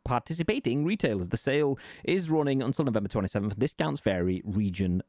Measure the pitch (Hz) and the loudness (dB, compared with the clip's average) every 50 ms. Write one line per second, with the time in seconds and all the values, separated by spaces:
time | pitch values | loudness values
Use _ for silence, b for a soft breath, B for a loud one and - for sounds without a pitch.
0 | - - 127 120 - - 160 170 165 - 220 277 - 117 117 143 147 175 220 - | -4 -2 -2 -2 -2 -2 -4 -2 0 0 0 0 0 0 0 0 0 0 0 0
1 | - 139 107 95 90 87 - - - 139 135 147 151 139 135 - B B B B | 0 0 0 0 -2 -2 -4 -2 0 2 2 2 4 2 0 -2 B B B B
2 | B B 170 190 175 160 156 156 147 143 135 135 123 131 139 - 156 131 107 110 | B B 0 0 0 2 2 2 2 2 2 0 0 0 0 0 2 2 2 0
3 | 101 95 - 110 95 92 - 107 98 107 98 104 131 147 - - 156 156 143 135 | 0 -2 0 -2 -2 0 0 -2 -2 -2 -2 0 0 0 0 0 -2 -2 -2 0
4 | - 107 95 90 87 92 92 90 - 107 90 104 107 98 90 92 98 90 87 92 | 0 0 2 2 2 0 0 0 -2 -2 -2 0 0 0 0 0 0 0 0 0
5 | - | -2